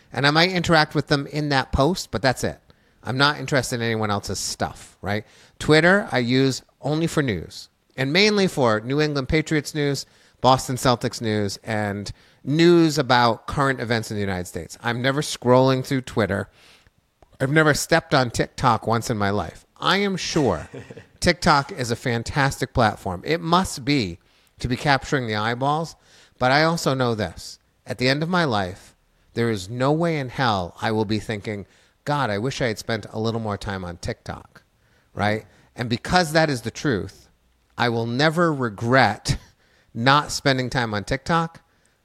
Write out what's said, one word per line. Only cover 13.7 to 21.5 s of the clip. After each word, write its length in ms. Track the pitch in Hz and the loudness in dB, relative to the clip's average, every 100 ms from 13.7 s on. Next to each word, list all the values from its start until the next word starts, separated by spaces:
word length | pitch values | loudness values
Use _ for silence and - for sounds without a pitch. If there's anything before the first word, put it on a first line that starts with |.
| 127 | 0
events 300 | 117 117 - | -2 -2 -2
in 60 | 104 | -4
the 40 | |
United 260 | 98 90 90 | -2 -4 -6
States. 300 | 85 - - | -10 -12 -8
I'm 180 | 117 120 | -4 -2
never 180 | 131 139 | 0 0
scrolling 640 | - - 123 127 131 131 | -4 -2 4 6 6 2
through 180 | - 135 | -2 -4
Twitter. 460 | - 120 95 101 - _ - _ _ _ _ _ _ - | -2 -2 0 0 -6 _ -20 _ _ _ _ _ _ -6
I've 100 | 131 | 0
never 240 | 160 156 | 4 4
stepped 400 | 135 - 165 - | 2 2 0 2
on 160 | 143 120 | 0 0
TikTok 560 | - - - 131 110 110 | -2 -4 0 2 2 0
once 240 | 113 - | -2 -2
in 80 | 107 | -2
my 120 | 101 | 0
life. 360 | 101 80 - _ - | 0 -4 -10 _ -4
I 160 | 147 190 | 0 0
am 180 | 202 185 | 0 -4
sure 520 | - 165 123 78 95 131 - | -4 0 0 0 -6 -16 -18
<laughs> 260 | - - - | -20 -20 -2
TikTok 520 | 180 170 175 | 0 2 4